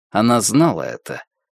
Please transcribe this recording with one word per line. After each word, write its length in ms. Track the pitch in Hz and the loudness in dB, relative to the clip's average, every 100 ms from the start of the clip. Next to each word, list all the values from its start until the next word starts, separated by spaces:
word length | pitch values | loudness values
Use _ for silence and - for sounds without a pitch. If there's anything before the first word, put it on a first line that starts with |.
| _ | _
Она 320 | 101 117 120 | -2 2 2
знала 420 | 104 127 165 85 | 2 2 2 0
это, 400 | 62 - - 67 - _ _ | -8 -10 -12 -14 -14 _ _